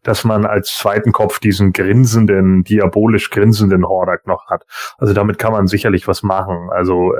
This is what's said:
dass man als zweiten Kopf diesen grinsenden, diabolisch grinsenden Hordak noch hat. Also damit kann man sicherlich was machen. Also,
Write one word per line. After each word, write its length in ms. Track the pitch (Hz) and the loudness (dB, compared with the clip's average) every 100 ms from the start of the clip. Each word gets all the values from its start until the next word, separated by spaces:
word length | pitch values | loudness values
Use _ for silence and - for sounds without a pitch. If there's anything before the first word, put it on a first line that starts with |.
dass 220 | - 107 | -4 -2
man 220 | 113 107 107 | 0 0 0
als 280 | 107 - - | -2 -4 -4
zweiten 340 | 104 104 110 | -2 0 0
Kopf 260 | - 107 - | 0 -2 -2
diesen 340 | 110 95 98 | -2 0 0
grinsenden, 880 | 92 95 117 123 113 104 95 95 95 | 0 0 2 2 4 2 4 4 2
diabolisch 640 | 90 107 92 104 110 107 - | 2 0 0 2 2 2 -2
grinsenden 560 | 104 107 107 101 95 90 | 0 2 4 2 2 0
Hordak 400 | 92 90 90 - | -2 -2 -4 -4
noch 200 | 90 - | -6 -4
hat. 140 | 90 _ - - - | -8 _ -16 -14 -4
Also 160 | 107 | -2
damit 260 | 101 104 104 | 0 0 -2
kann 140 | 110 | -2
man 140 | 107 95 | 0 0
sicherlich 420 | 104 110 92 - | 0 0 -2 -2
was 140 | 92 | -4
machen. 480 | 101 95 95 87 87 | -2 -2 -4 -8 -6
Also, 440 | 90 92 90 90 | -4 -2 0 0